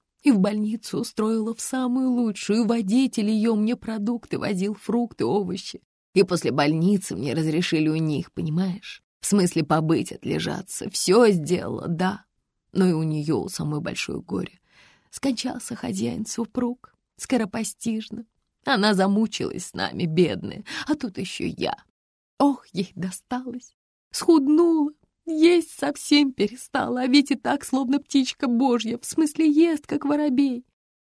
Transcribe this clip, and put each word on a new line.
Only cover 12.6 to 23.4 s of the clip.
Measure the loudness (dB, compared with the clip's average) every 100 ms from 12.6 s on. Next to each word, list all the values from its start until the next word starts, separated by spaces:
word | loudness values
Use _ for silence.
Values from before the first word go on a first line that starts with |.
| _
Но | 0 2
и |
у | 2
нее | 0 -2 0 -2
у | -2
самой | -6 -6 -4
большое | -6 -8 -8 -8
горе. | -6 -8 -8 _ _ _ _ _ _
Скончался | -6 -4 -4 -6 -8 -10 -10
хозяин-супруг, | -8 -4 -4 -6 -8 -8 -6 -4 -4 -6 -16 _ _ _
скоропостижно. | -2 -2 -2 -6 -8 -6 -6 -6 -8 -14 -16 _ _ _ 0
Она | 2 4
замучилась | 4 4 4 0 -2 -6 -6 -10
с |
нами, | -6 -6 -4 -2
бедная, | 2 2 2 -8 -12 -12 -12 -4
а | -4
тут | -4 -8
еще | -10 -6 -8
я. | -4 -6 -6 _ _ _ _ _ _
Ох, | 0 0 _
ей | -6 -6 -6
досталось. | -8 -8 -8 -8